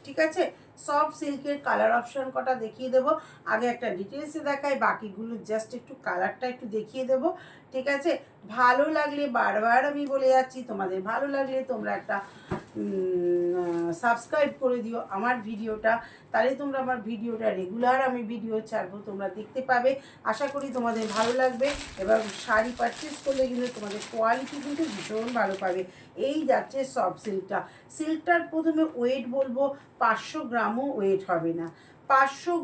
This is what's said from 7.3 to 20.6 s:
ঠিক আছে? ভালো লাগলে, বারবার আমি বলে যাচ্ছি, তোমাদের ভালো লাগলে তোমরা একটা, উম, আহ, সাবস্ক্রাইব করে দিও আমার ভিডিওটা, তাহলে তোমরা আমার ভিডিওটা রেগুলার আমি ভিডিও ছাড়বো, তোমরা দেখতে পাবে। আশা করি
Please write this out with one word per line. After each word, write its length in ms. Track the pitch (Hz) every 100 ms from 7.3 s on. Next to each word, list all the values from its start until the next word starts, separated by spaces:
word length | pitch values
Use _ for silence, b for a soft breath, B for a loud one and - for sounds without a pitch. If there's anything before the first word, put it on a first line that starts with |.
| 359 B B B
ঠিক 140 | 262 269 277
আছে? 140 | 339 - B B 196 233
ভালো 260 | 247 262 311 302
লাগলে, 240 | 294 285 277 240
বারবার 420 | 208 208 226 247 285
আমি 120 | 285 285
বলে 220 | 269 262
যাচ্ছি, 240 | 262 262 254 247
তোমাদের 300 | 202 185 190 196
ভালো 160 | 240 277 277
লাগলে 220 | 269 262 254
তোমরা 180 | 226 208 196
একটা, 160 | - 202 - B B B B 214
উম, 720 | 208 190 185 180 175 175 175 180
আহ, 340 | 175 170 170 165
সাবস্ক্রাইব 480 | 240 233 - 302 285 -
করে 160 | 254 247
দিও 140 | 220 233 - 196
আমার 200 | 233 247 214
ভিডিওটা, 440 | 214 220 214 220 233 B B B
তাহলে 180 | 220 247 277
তোমরা 180 | 285 269
আমার 140 | 254 247 208
ভিডিওটা 400 | 220 233 220 220 185
রেগুলার 380 | 180 226 247 262 262
আমি 140 | 247 214
ভিডিও 240 | 233 226 220 220
ছাড়বো, 260 | 214 185 202 208
তোমরা 200 | 196 190 214
দেখতে 220 | 208 262 254
পাবে। 200 | 247 262 269 B B
আশা 220 | 214 214 285
করি 140 | 285